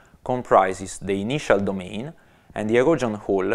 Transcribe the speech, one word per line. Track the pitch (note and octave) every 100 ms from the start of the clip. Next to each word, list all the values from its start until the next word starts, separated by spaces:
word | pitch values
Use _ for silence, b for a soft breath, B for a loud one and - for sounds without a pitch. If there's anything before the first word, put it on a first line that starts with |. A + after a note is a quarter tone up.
| b b
comprises | - B2+ A#2 A2+ F#2+ F#2 F#2+ -
the | F#2 G2
initial | G#2 D3 - G2+
domain | G2+ G2 F2+ G2+ C#3+ E3+ b b b -
and | G#2+
the | A#2
erosion | C3+ D#3+ A#2+
hole | G#2 - G2 F#2+